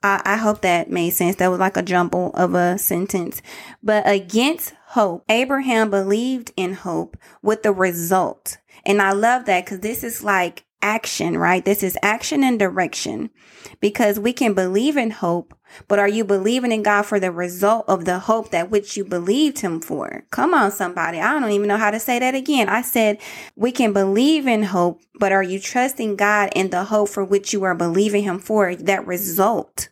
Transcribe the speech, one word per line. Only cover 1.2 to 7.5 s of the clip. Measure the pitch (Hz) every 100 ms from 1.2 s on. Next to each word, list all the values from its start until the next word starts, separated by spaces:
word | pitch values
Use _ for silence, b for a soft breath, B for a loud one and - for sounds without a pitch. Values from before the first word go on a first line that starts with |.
| 175 -
That | 185
was | 180
like | 190 190
a |
jumble | 180 180 175 170 180
of | - 180
a | 175 175 190
sentence. | - 175 196 190 170 - B B B B
But | 214 214 -
against | 202 180 214 262 339 - - _
hope, | - 208 170 _
Abraham | 226 254 277 262 226 220
believed | 196 190 208 247 262 240 -
in | 180
hope | 190 190 160 151 - b b
with | 196